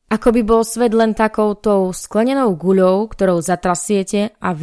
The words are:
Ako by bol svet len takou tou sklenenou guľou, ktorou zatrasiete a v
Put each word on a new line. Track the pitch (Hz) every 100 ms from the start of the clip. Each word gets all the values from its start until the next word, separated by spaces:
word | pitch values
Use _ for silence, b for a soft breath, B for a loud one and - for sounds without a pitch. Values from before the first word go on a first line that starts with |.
| -
Ako | 226 247
by | 226
bol | 214 226
svet | 226 226 240
len | 226 226 214
takou | 214 214 214 208
tou | 214 196 185
sklenenou | 180 - - 247 269 240
guľou, | 165 175 190 185 190 220
ktorou | - 190 175
zatrasiete | 165 180 185 175 - 202 185 202 208 -
a | 185
v | 160